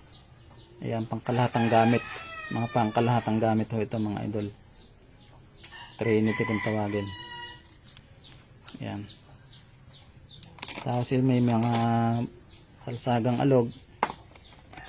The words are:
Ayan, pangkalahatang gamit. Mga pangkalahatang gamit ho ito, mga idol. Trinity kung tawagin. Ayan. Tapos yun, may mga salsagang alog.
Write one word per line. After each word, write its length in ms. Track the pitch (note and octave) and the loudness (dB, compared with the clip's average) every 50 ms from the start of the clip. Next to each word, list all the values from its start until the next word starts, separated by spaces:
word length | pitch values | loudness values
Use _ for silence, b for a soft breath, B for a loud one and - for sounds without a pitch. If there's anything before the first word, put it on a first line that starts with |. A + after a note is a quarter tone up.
| - - - - - - - - - - - - - - - - - | -20 -20 -20 -20 -20 -20 -20 -20 -20 -20 -20 -20 -20 -20 -16 -10 -8
Ayan, 240 | A#2+ A#2 A2 A2+ A2+ | -4 -4 -4 -4 -4
pangkalahatang 640 | A2+ A2 - - A#2+ A#2+ B2 A#2+ - A#2 A#2 A2+ A#2 | -6 -6 -4 -2 0 2 2 2 2 2 2 6 6
gamit. 320 | A2+ A2+ A#2 A#2+ A#2 - - - - - - - - - - - | 6 8 6 6 4 2 -4 -10 -12 -12 -12 -12 -12 -10 -6 -4
Mga 160 | A#2 A#2 A#2+ | -4 -4 0
pangkalahatang 720 | - A#2+ A2+ G#2+ G#2+ A#2+ A#2 A#2 A#2+ A#2 - A2+ A2 A2 | 2 2 2 2 2 2 2 4 2 2 2 0 0 2
gamit 320 | A2+ A2+ A2 A2 A2 - A2+ | 2 2 2 2 0 0 -2
ho 80 | A2 | -2
ito, 160 | G#2 - - | -2 -2 -2
mga 320 | A2+ G#2+ G#2 G2+ G2+ A2 G#2+ | -2 -2 -2 -2 -4 -4 -4
idol. 200 | G#2+ G#2+ G#2 G2+ - - - - - - - - - - - - - - - - - - - - - - - - - - - - - | -4 -4 -4 -6 -8 -12 -20 -20 -20 -20 -20 -20 -20 -20 -20 -20 -20 -20 -20 -20 -20 -20 -20 -20 -20 -20 -20 -20 -18 -18 -18 -16 -8
Trinity 460 | - A2 A#2 G#2+ A2 A2 A2 G#2+ - A2+ | -4 0 2 4 4 4 2 2 0 0
kung 160 | A2+ A2 G2+ | -2 -2 -2
tawagin. 480 | - A2+ G#2+ G#2+ G#2 G2+ G#2 G#2 G2+ G2 - - - - - - - B5 B5 - - - - - - - - - - - - - - - - - - - - - - - - | 0 0 0 0 0 -2 -2 -2 -4 -4 -8 -10 -12 -14 -14 -14 -14 -14 -16 -18 -20 -20 -20 -20 -20 -20 -20 -20 -20 -20 -20 -20 -20 -20 -20 -20 -20 -20 -20 -20 -20 -18 -12
Ayan. 320 | - - G#2+ G#2 G2+ G2+ - - - - - - - - - - - - - - - - - - - - - - - - - - - - - - - - - - - - | -10 -8 -8 -8 -8 -10 -12 -16 -20 -20 -20 -20 -20 -20 -20 -20 -20 -20 -20 -20 -20 -20 -20 -20 -20 -20 -20 -20 -20 -20 -20 -20 -20 -20 -20 -16 -14 -12 -10 -10 -8 -4
Tapos 240 | B2+ A#2+ B2 A#2+ - | -2 -2 -2 -2 0
yun, 160 | C3+ B2+ B2+ | 0 2 4
may 160 | C3 B2+ B2 | 4 4 4
mga 320 | B2 A#2+ A#2 A2+ A2+ A#2+ A#2 A#2 A#2 A#2 A#2 A#2 A#2 A#2 A#2 A#2 A#2+ - - - - - - - - - - - - | 4 4 4 2 2 2 2 2 2 2 2 2 2 2 0 0 -2 -6 -8 -14 -20 -20 -20 -20 -20 -20 -20 -14 -10
salsagang 560 | - A#2+ A#2 - C3 A#2+ A#2+ A2 B2 A#2+ A#2+ | -10 -10 -4 -2 0 2 2 2 2 2 2
alog. 320 | C3+ C#3 C3+ B2+ A#2+ - - - - - - - - - - - - - - - - - - - - - - - - | 4 4 4 4 4 2 -2 -10 -18 -20 -6 -4 -4 -4 -4 -8 -18 -20 -20 -20 -20 -20 -20 -20 -20 -20 -20 -18 -18